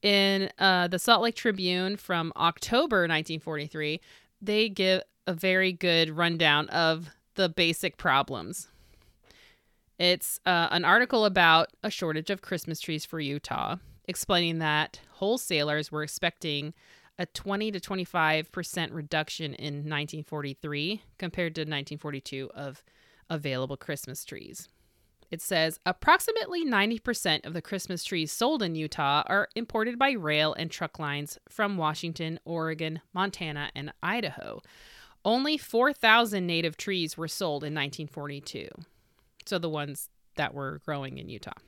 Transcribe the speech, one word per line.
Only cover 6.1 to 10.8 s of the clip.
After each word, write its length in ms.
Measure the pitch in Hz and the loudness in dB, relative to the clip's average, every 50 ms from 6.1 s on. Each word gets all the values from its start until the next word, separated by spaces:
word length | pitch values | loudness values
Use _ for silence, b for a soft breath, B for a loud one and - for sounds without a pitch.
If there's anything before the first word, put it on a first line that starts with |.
rundown 580 | 156 156 170 170 170 165 165 151 147 147 151 - | 2 0 2 2 2 4 4 6 6 4 2 2
of 400 | - 175 170 160 160 160 170 151 - _ _ _ _ | 2 2 4 4 2 2 -4 -12 -16 _ _ _ _
the 140 | - 196 175 | 0 0 0
basic 480 | 160 - 175 165 165 - - 175 - | 2 2 2 2 2 0 -2 -6 -6
problems. 720 | - - 175 135 139 139 - 135 110 82 95 180 - - _ b b b b b b b b b b b b b b b b b b b b b b b b _ | -2 2 4 4 4 2 2 -4 -8 -8 -8 -10 -12 -14 _ b b b b b b b b b b b b b b b b b b b b b b b b _
It's, 440 | _ 175 180 180 180 - - - - _ | _ 4 4 4 2 0 -6 -6 -2 _
uh, 220 | 190 180 170 170 - | 2 4 4 2 2
an 120 | - 175 | 0 2